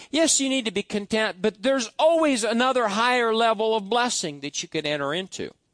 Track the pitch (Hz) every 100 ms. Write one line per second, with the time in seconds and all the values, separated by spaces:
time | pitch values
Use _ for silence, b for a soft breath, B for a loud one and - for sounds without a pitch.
0 | B 294 320 - 269 269 220 202 - 208
1 | 208 220 214 180 208 - 254 269 220 -
2 | 311 330 311 247 220 233 254 254 220 202
3 | 240 247 233 226 233 214 220 220 196 240
4 | 240 - 170 143 143 - 175 160 147 147
5 | 139 170 190 - 80 - _